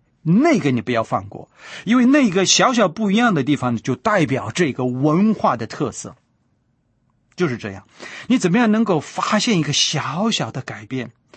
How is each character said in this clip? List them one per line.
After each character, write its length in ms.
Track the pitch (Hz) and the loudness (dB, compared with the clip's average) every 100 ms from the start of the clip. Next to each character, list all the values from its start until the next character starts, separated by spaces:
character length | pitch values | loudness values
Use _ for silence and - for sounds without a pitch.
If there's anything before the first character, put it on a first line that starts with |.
| _ _ | _ _
那 380 | 156 190 330 247 | 0 4 4 2
个 120 | 139 | 2
你 100 | 123 | 0
不 100 | 117 | 0
要 100 | 117 | -2
放 280 | 113 117 98 | -2 -4 -6
过， 200 | - - _ - - - | -16 -18 _ -20 -10 0
因 100 | 247 | 4
为 100 | 247 | 6
那 240 | 294 247 | 6 4
个 160 | 175 180 | 2 2
小 280 | - 208 | 4 4
小 160 | 240 190 | 4 2
不 200 | 165 214 | 2 0
一 60 | 202 | 2
样 180 | 240 | 2
的 80 | 165 | 2
地 140 | 127 139 | 0 0
方 220 | 123 113 | 0 -4
就 180 | - 127 | -4 -4
代 300 | - 208 135 | 0 0 0
表 260 | 127 104 | -2 -4
这 220 | - 165 | -2 -2
个 100 | 120 | -2
文 500 | 127 127 147 160 214 | -4 0 0 2 2
化 220 | 208 202 123 | 2 0 -2
的 100 | 113 | -6
特 280 | - 131 | -6 -6
色。 200 | - 104 - _ _ _ _ _ _ _ _ _ _ _ - | -6 -14 -18 _ _ _ _ _ _ _ _ _ _ _ -4
就 100 | 170 | -2
是 100 | 117 | -2
这 140 | 107 | -8
样， 160 | 98 - - - - - | -12 -18 -20 -18 -10 -2
你 100 | 262 | 0
怎 140 | 175 | 2
么 60 | 202 | 2
样 120 | 233 | 2
能 140 | 214 | 2
够 160 | 220 160 | 2 0
发 400 | - - - 214 | -2 -6 -2 0
现 200 | 247 190 | 0 0
一 40 | |
个 80 | 143 | 0
小 580 | - - 151 127 151 226 | 0 -2 -2 -4 -4 -2
小 220 | - 117 | -2 -4
的 100 | 131 | -8
改 240 | - 104 104 | -12 -14 -10
变， 280 | 131 113 - _ | -10 -10 -14 _